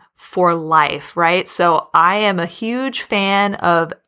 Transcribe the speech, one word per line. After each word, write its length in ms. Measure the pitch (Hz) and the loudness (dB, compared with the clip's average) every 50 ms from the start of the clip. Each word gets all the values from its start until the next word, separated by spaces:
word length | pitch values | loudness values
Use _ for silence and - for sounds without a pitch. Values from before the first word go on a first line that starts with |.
| _ _ _ | _ _ _
for 400 | _ - - - 190 180 175 170 | _ -18 -8 -2 0 2 2 2
life, 600 | 165 160 156 160 156 147 143 - 147 - - - | 0 -2 2 4 4 4 2 0 -6 -10 -10 -4
right? 320 | 170 170 165 175 185 - - | 0 0 2 2 0 -2 -4
So 400 | - - 180 175 160 151 - - - | -2 0 2 2 2 2 0 0 2
I 240 | 160 160 175 196 | 2 4 4 2
am 220 | 208 214 208 196 175 | 2 0 0 0 -2
a 80 | 170 | -4
huge 560 | 170 - - 220 220 240 254 269 269 240 - - | -6 -8 -8 -8 -6 -4 -4 -6 -6 -6 -8 -8
fan 520 | - 226 202 196 196 196 196 202 202 196 | -4 -2 -2 0 0 2 2 0 0 -2
of 360 | - - 175 170 165 165 165 - - _ | -2 0 2 2 2 0 -2 -6 -14 _